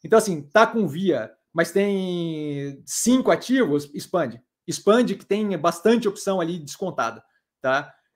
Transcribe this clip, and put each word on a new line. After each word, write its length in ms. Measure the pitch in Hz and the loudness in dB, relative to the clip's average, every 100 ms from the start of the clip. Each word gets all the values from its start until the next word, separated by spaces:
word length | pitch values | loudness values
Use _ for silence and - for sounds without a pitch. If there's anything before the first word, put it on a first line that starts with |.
Então, 140 | 165 220 | 2 4
assim, 240 | 214 160 | 4 -4
tá 260 | 143 214 220 | 2 4 4
com 180 | 226 170 | 2 -2
via, 440 | 147 190 131 110 _ _ | -2 -2 -2 -4 _ _
mas 180 | 165 165 | -2 0
tem 1120 | 196 202 196 185 175 165 156 151 143 139 - - | 0 0 0 -4 -4 -4 -6 -6 -6 -8 -12 -10
cinco 460 | - 226 254 214 | -4 2 2 2
ativos, 580 | - - 262 185 147 143 | 0 2 0 2 0 -2
expande. 480 | 185 - 175 131 117 _ _ - | -12 -4 -4 -4 -6 _ _ -10
Expande 480 | - 202 226 202 190 | -2 2 4 4 -2
que 100 | - | -4
tem 320 | 202 208 170 | -2 -2 0
bastante 480 | 170 170 220 233 214 | 0 2 2 4 2
opção 360 | - 196 190 | -4 -4 -2
ali 180 | 165 175 | -2 -6
descontada, 640 | 143 - 185 151 113 107 _ _ _ _ | -10 -8 -8 -4 -4 -6 _ _ _ _
tá? 320 | 131 139 143 _ _ | -2 0 -2 _ _